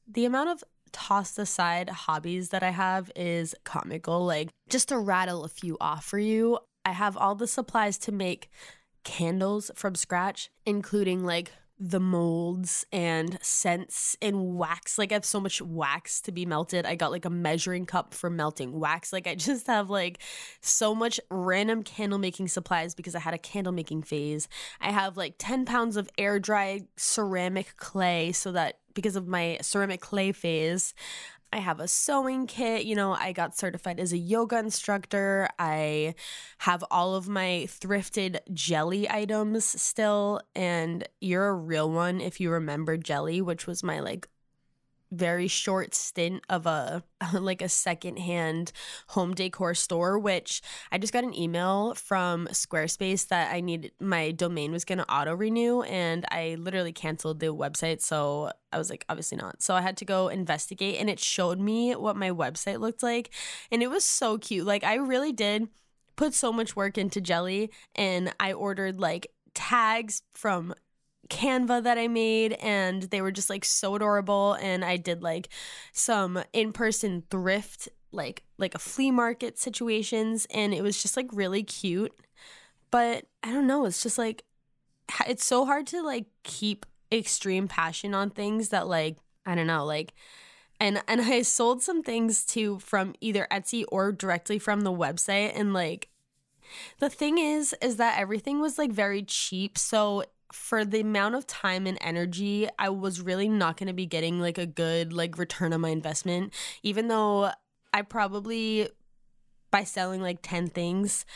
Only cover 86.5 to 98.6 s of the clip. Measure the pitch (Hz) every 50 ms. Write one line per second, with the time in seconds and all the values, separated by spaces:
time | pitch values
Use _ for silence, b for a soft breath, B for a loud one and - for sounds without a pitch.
86.5 | - - - 208 208 202 - - - _ _ _ - 233 214 - - - - 196
87.5 | 190 185 196 190 - - 165 165 165 - - 202 202 196 202 202 - - 208 208
88.5 | 214 220 226 208 - 190 175 185 180 165 156 156 160 - _ _ _ _ _ 190
89.5 | 175 170 165 160 165 156 143 147 151 151 160 - B B B B B B B B
90.5 | B B B B B _ 214 202 202 202 - - 220 240 240 226 262 240 240 -
91.5 | - - 240 233 254 247 - - 370 330 302 - 233 233 226 226 214 196 - -
92.5 | - 233 214 208 202 190 - - - 202 190 190 - - - 220 208 202 190 -
93.5 | - 196 190 - - 233 226 - - 190 190 196 208 175 - 190 175 175 170 -
94.5 | 214 208 - - 208 202 208 196 185 175 170 135 156 170 - - 196 202 208 214
95.5 | - - 208 208 196 190 175 160 165 185 - - _ _ _ _ _ _ _ _
96.5 | _ _ B B B B B B B B - 285 - - 302 294 302 339 330 294
97.5 | 302 302 302 277 - - - 254 240 208 233 233 - - 202 190 208 214 - -
98.5 | 277 294